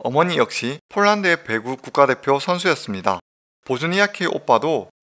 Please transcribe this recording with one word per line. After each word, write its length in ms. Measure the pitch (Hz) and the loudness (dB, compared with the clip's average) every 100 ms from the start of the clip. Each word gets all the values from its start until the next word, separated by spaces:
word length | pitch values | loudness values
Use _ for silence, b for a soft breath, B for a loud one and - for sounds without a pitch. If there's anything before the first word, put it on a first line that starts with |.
어머니 340 | 113 139 175 143 | -2 0 2 2
역시 400 | 113 - 120 147 _ | 0 -2 -6 -8 _
폴란드의 540 | 202 202 208 185 165 | 0 2 2 2 0
배구 340 | - 113 120 131 | -2 -4 -4 -8
국가대표 600 | - - 135 123 139 139 | -4 2 4 2 0 0
선수였습니다. 800 | - 175 180 156 - 98 90 92 _ _ _ _ - | 0 -2 0 -2 -4 -4 -4 -4 _ _ _ _ -6
보즈니아키의 640 | 127 165 190 202 - 175 | -4 -2 0 0 0 -4
오빠도 600 | - - 113 156 185 185 _ | -4 2 2 2 -2 -4 _